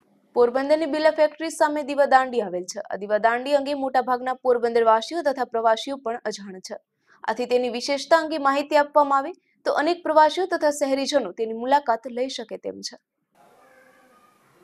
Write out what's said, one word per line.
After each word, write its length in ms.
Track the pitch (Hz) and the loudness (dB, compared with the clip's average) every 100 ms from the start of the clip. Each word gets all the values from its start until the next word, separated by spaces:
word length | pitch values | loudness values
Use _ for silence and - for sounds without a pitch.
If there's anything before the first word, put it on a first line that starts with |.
| _ _ _ 240 | _ _ _ 2
પોરબંદરની 520 | 240 254 277 311 320 | 2 2 2 2 2
બિરલા 240 | 302 311 | 0 2
ફેક્ટરી 380 | 311 302 302 320 | 4 2 0 -6
સામે 320 | 311 311 294 | 0 0 0
દીવાદાંડી 560 | 285 277 269 262 262 247 | -2 0 4 4 2 -4
આવેલ 220 | 202 180 | -4 -6
છે. 180 | 185 208 | -8 -12
આ 160 | - 190 | -10 -10
દીવાદાંડી 560 | 202 208 226 240 254 | -4 0 0 0 0
અંગે 220 | 285 277 285 | -2 -2 -4
મોટાભાગના 580 | 269 262 247 247 247 240 | -2 -2 -2 -2 -4 -4
પોરબંદરવાસીઓ 800 | 254 240 233 233 226 220 226 330 | 0 0 0 2 4 4 2 -4
તથા 220 | 285 269 247 | -2 -2 -4
પ્રવાસીઓ 520 | 226 226 220 277 277 | 0 2 0 -2 -8
પણ 220 | 226 240 220 | -8 -8 -8
અજાણ 320 | 208 202 185 | -10 -12 -16
છે. 200 | - 214 _ _ _ _ | -14 -16 _ _ _ _
આથી 240 | - 226 247 | -6 -4 0
તેની 220 | 247 247 | 0 0
વિશેષતા 500 | 233 247 277 277 330 | -4 -4 -4 2 2
અંગે 200 | 320 311 | 2 -2
માહિતી 400 | 277 277 294 302 | 0 0 2 2
આપવામાં 400 | 294 294 285 277 | 4 4 4 2
આવે 100 | 302 370 _ _ - | -2 -8 _ _ -2
તો 100 | - | 0
અનેક 220 | 294 349 | 0 0
પ્રવાસીઓ 440 | 320 311 311 311 370 | 2 6 6 4 -2
તથા 260 | 339 311 294 | 0 0 0
શહેરીજનો 520 | 277 269 269 285 208 | 0 0 0 0 -2
તેની 260 | 190 220 226 | -4 -6 -6
મુલાકાત 500 | 247 277 285 226 262 | 0 2 2 -2 -4
લઈ 160 | 233 262 | -6 -6
શકે 280 | 262 214 - | -8 -12 -12
તેમ 260 | 196 190 196 | -12 -10 -12
છે. 120 | - _ _ _ _ _ _ _ _ _ _ _ _ _ _ _ _ | -16 _ _ _ _ _ _ _ _ _ _ _ _ _ _ _ _